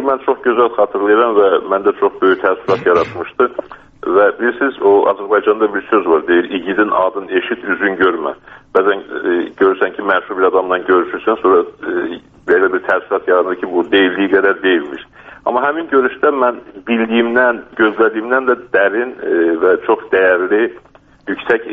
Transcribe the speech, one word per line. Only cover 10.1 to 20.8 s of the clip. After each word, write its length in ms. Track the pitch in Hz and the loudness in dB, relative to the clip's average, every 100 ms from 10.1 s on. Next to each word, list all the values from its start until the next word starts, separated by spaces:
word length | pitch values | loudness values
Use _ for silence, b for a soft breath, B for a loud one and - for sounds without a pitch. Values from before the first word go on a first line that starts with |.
| 92 - 95 | -2 -2 0
bir 60 | |
adamla 340 | 92 92 92 90 | 0 2 0 -2
görüşürsən, 640 | 87 92 - 90 - 110 | 2 0 0 -4 -2 0
sonra, 180 | - 87 | 2 2
e, 580 | - - - 87 85 87 - - - | 2 -6 -6 -4 -6 -8 -16 -12 0
belə 260 | 87 95 | 2 2
bir 60 | 90 | 0
təəssürat 480 | - 92 - 95 - | -2 -4 -2 -4 0
yaranır 280 | 90 90 90 | 0 0 -4
ki, 160 | 98 | -4
bu 180 | 90 85 | -4 0
deyildiyi 380 | 98 92 92 98 | 2 2 0 0
qədər 340 | 95 98 95 | 2 2 0
deyilmiş. 380 | 92 87 73 67 - B B B - | 0 0 -2 -12 -16 B B B -4
Amma 160 | 123 | -2
həmin 260 | 139 160 165 | -2 -4 -2
görüşdə 400 | 135 123 - 151 139 | 0 0 0 0 2
mən 120 | 123 113 - 101 107 | 0 -2 -10 -14 -4
bildiyimdən, 720 | 117 113 117 117 120 123 117 - - | -2 0 0 0 2 2 0 -6 -2
gözlədiyimdən 680 | 110 107 113 110 117 131 131 | 0 2 0 0 -2 0 0
də 60 | 123 - | -2 -2
dərin, 380 | 92 98 104 123 123 | 0 0 0 -4 -6
e, 120 | - 85 82 82 | -2 0 2 2
və 240 | 92 92 - | 2 2 0
çox 140 | 110 - | -2 0
dəyərli, 600 | 95 92 90 92 104 117 - | 2 4 2 2 0 -2 -4